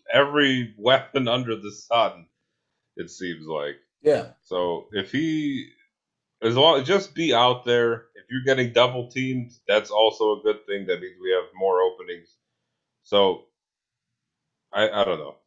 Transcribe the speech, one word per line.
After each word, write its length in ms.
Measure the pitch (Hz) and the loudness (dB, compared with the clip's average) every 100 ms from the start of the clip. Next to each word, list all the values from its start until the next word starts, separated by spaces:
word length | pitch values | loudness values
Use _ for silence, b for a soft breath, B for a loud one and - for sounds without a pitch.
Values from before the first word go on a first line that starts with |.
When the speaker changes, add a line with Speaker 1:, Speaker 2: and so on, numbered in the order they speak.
| - | 0
Speaker 1:
every 640 | 120 143 147 139 127 110 | 2 2 2 0 0 -6
<laughs> 40 | 104 | -2
weapon 500 | 117 131 - 139 120 | 2 2 2 -4 -2
under 280 | 127 117 104 | -2 -4 -8
the 160 | 101 | -10
sun, 540 | 98 - 117 101 87 82 _ _ _ _ _ _ - | -16 -2 0 0 -2 _ _ _ _ _ _ _ -16
it 140 | 82 | -16
seems 360 | - 92 78 78 | -12 -10 -10 -10
like. 300 | 76 73 69 _ _ | -8 -8 -12 _ _
Speaker 2:
Yeah. 260 | 151 123 87 _ | -2 -2 -4 _
Speaker 1:
So 440 | _ 90 87 82 - | _ -4 -4 -6 -8
if 180 | 104 95 | -8 -6
he, 600 | 135 160 156 147 127 - _ _ _ _ _ _ _ | -4 -4 -4 -4 -8 -12 _ _ _ _ _ _ _
as 140 | 113 123 | -2 4
long, 280 | 160 139 | 4 4
just 300 | 135 196 196 | 2 0 -2
be 200 | - 160 | -4 0
out 300 | 117 123 120 | 2 2 0
there. 400 | 120 120 117 117 - | 0 0 0 -2 -10
If 100 | - _ | -20 _
you're 140 | 131 | -4
getting 280 | 131 131 120 | 0 0 2
double 380 | 123 123 127 120 | 4 4 2 -8
teamed, 400 | 131 131 127 117 - - | -6 -4 -6 -8 -10 0
that's 240 | 107 104 | 0 2
also 480 | 104 110 - 107 104 | 2 2 2 0 0
a 40 | |
good 200 | 107 104 - | -2 -4 -6
thing. 200 | 101 92 | -8 -4
That 140 | 87 | -6
means 160 | 92 90 | -8 -10
we 100 | 92 | -2
have 120 | 92 90 92 | -2 -2 -4
more 240 | 95 92 | 0 0
openings. 560 | 92 92 90 85 82 _ _ _ _ _ _ _ | 0 -4 -14 -16 _ _ _ _ _ _ _ _
So 440 | _ 101 98 85 - _ _ _ _ _ _ _ _ _ _ _ _ | _ 2 2 0 -10 _ _ _ _ _ _ _ _ _ _ _ _
I, 160 | 101 107 | 0 0
I 160 | 104 | 2
don't 140 | 98 80 | 0 -2
know. 180 | 71 - | -8 -16